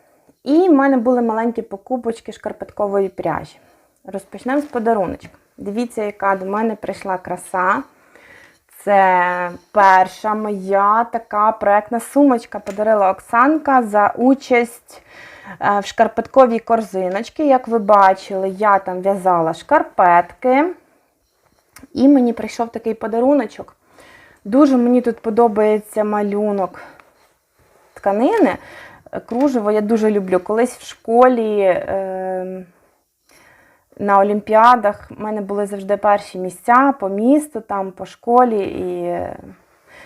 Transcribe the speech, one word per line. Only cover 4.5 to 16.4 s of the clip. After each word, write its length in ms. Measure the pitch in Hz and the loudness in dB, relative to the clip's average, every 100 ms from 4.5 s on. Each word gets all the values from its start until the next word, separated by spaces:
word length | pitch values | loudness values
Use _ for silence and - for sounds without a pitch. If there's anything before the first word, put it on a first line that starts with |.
| 285 | -4
з 40 | 294 | -4
подаруночка. 720 | 240 220 220 170 - - _ _ - | -4 -2 0 -2 -6 -16 _ _ -16
Дивіться, 460 | 202 208 240 - | -10 -6 -6 -6
яка 320 | 208 208 196 196 | -8 -4 -4 -2
до 100 | 190 | -4
мене 300 | 202 226 214 | -4 -4 -4
прийшла 420 | - 196 196 180 | -10 -10 -8 -8
краса. 680 | - 180 - 185 180 240 - _ _ _ _ - - _ _ _ | -8 -12 -8 -4 -2 -2 -6 _ _ _ _ -20 -20 _ _ _
Це 680 | - 202 190 180 180 180 180 175 _ | 0 4 4 4 0 -2 -8 -10 _
перша 640 | 214 196 185 185 - 214 214 | 2 6 6 4 -2 -6 -4
моя 720 | 214 202 190 196 202 220 233 | -4 -6 -2 0 2 0 -2
така 400 | 233 - 208 214 | -6 -8 0 0
проєктна 480 | 220 208 208 214 233 | 0 2 0 0 -8
сумочка, 600 | - 277 285 240 - 208 | -4 2 2 2 -4 -14
подарила 520 | 208 196 214 214 190 | -12 -4 0 2 2
Оксанка 720 | 190 - 233 269 311 302 262 | -2 -2 2 2 2 2 0
за 300 | 220 208 202 - | 2 2 0 2
участь, 840 | 247 269 - 247 240 - _ - _ - - - - 180 | 2 2 2 0 0 -8 _ -20 _ -20 -20 -20 -20 -6
е, 180 | - 202 | -2 -2
в 60 | 196 | -4
шкарпетковій 760 | - 220 - 226 269 | -2 0 0 -2 4